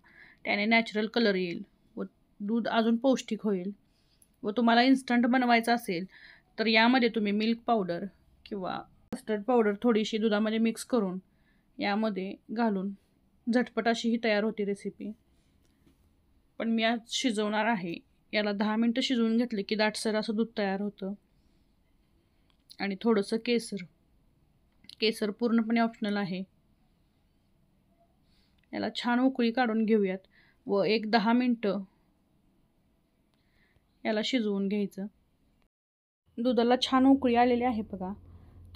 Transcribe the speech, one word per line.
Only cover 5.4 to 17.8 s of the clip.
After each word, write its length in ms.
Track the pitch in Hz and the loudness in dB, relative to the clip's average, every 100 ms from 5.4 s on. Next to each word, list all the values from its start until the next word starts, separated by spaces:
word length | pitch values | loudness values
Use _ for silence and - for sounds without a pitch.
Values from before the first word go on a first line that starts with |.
| 247 233 233 | 4 2 2
असेल 300 | 233 - 175 190 - - - _ - | 0 -2 -6 -8 -14 -20 -20 _ -4
तर 80 | 220 | 2
यामध्ये 420 | 220 233 262 240 | 4 4 4 2
तुम्ही 240 | 226 208 | 0 -2
मिल्क 260 | 202 220 226 - | 0 0 -2 0
पावडर 380 | 233 180 170 196 - _ _ - | -2 -2 -6 -8 -14 _ _ -12
किंवा 340 | 202 180 - - _ _ | -8 -6 -8 -10 _ _
कस्टर्ड 300 | - - 208 | -12 -6 -4
पावडर 300 | 202 247 208 202 | 0 2 2 2
थोडीशी 360 | 247 220 208 220 | 2 2 0 0
दुधामध्ये 400 | 220 208 214 220 | 0 0 0 0
मिक्स 260 | 226 226 | 0 -2
करून 340 | - 247 190 185 - _ _ _ _ - | -2 -2 -2 -4 -12 _ _ _ _ -6
यामध्ये 560 | 202 202 220 185 190 - - | -2 0 -2 -4 -8 -10 -8
घालून 400 | 220 233 190 196 196 _ _ _ _ - | -2 0 0 -4 -8 _ _ _ _ -2
झटपट 340 | 240 240 - 226 | 0 0 -2 -2
अशी 200 | 233 233 | -2 -2
ही 100 | 226 | -2
तयार 200 | 226 208 | 0 0
होती 200 | 220 214 | 0 -2
रेसिपी. 480 | 202 202 196 - 208 220 _ _ _ _ _ _ _ _ _ _ _ _ _ - | -4 -6 -8 -10 -12 -14 _ _ _ _ _ _ _ _ _ _ _ _ _ -6
पण 100 | 226 | -2
मी 140 | 226 | 0
आज 160 | 226 240 - | 0 0 -4
शिजवणार 560 | - 262 208 214 214 | -4 -2 0 -2 0
आहे. 300 | 220 220 | 0 0